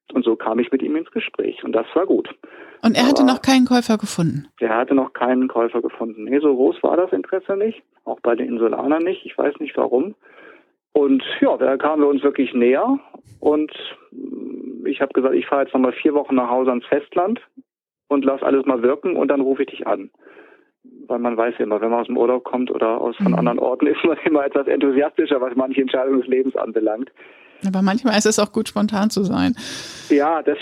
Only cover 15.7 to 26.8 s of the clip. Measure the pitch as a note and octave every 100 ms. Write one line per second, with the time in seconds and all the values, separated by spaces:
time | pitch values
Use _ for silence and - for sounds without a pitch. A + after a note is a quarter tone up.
15.7 | C3+ B2+ - D#3 C#3+ C#3 C3 B2 B2+ C3
16.7 | B2 - C#3+ - F3+ F#3 A#3+ - - _
17.7 | _ _ _ _ C#3+ C3+ C3+ C#3 C#3 C3+
18.7 | B2+ A#2+ C#3+ F#3+ - C#3 C#3+ C3 C3+ C3+
19.7 | - - G2 - _ - - - _ _
20.7 | _ - - - B2 A#2+ A2+ A#2 A#2 A2+
21.7 | G#2 A2+ A#2 A2 B2 A#2+ B2+ - B2 B2
22.7 | - A2+ A#2 A#2+ A#2 F#3+ F3 - B2+ B2+
23.7 | B2+ D3 - E3+ D3+ F3 D3+ C#3 C#3+ C3+
24.7 | C3+ C#3 C3+ D3 - D#3 C#3 B2+ B2 C3
25.7 | C3+ C3 C3+ C3 C3+ B2 B2+ C3 - A2
26.7 | A2